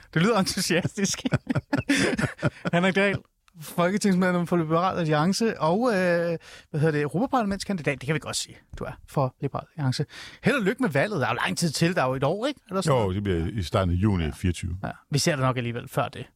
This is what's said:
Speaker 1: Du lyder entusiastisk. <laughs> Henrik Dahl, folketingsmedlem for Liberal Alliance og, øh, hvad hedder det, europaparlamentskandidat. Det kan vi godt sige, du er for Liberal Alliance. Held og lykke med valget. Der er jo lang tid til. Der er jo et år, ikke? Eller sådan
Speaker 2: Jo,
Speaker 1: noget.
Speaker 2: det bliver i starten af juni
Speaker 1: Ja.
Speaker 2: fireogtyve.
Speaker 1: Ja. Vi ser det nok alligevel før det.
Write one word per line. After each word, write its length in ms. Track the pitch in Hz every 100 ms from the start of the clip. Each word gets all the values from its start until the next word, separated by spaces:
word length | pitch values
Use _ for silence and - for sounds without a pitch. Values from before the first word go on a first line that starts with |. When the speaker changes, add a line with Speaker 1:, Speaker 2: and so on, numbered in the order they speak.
| -
Speaker 1:
Du 60 | 156
lyder 200 | 190 220
entusiastisk. 800 | 190 - 180 165 151 - 196 - - - - - - - - 277
<laughs> 760 | 277 - - - - - -
Henrik 220 | 170 185 190
Dahl, 220 | 202 190 - _ _ 175
folketingsmedlem 840 | 147 - 175 202 208 180 185 180 170
for 100 | 175
Liberal 400 | 156 165 185 180
Alliance 640 | 160 151 165 190 226 -
og, 180 | 156 185 247
øh, 440 | 196 180 170 170 165 - - -
hvad 100 | 156
hedder 120 | 160
det, 100 | 147
europaparlamentskandidat. 1000 | 147 165 262 262 208 196 - 196 147 135
Det 40 | 127
kan 60 |
vi 60 | 156
godt 160 | - 110
sige, 220 | - - _ -
du 40 |
er 80 | - 139 -
for 280 | - 131 -
Liberal 240 | 143 - - -
Alliance. 280 | 135 123 147 - - -
Held 120 | - 269
og 60 |
lykke 220 | 185 247
med 60 | 247
valget. 300 | 139 202 202
Der 40 | 117
er 40 |
jo 80 | 120 170
lang 120 | 190
tid 120 | 170
til. 260 | - 170 180
Der 80 |
er 40 | 127
jo 60 |
et 100 | 135
år, 220 | 139 196 247
ikke? 140 | 285 -
Eller 120 | 185
sådan 160 | 160 131
Speaker 2:
Jo, 40 |
Speaker 1:
noget. 140 | 101 92
Speaker 2:
det 80 |
bliver 220 | 104 87 82
i 160 | 107
starten 300 | 87 104 92
af 20 | 90
juni 260 | 107 95
Speaker 1:
Ja. 60 | 78
Speaker 2:
fireogtyve. 480 | - 90 87 85 90
Speaker 1:
Ja. 60 | 60 - -
Vi 80 | 147
ser 160 | - 147
det 60 | 131
nok 120 | 127
alligevel 300 | 117 117 123
før 200 | - 131
det. 180 | - 123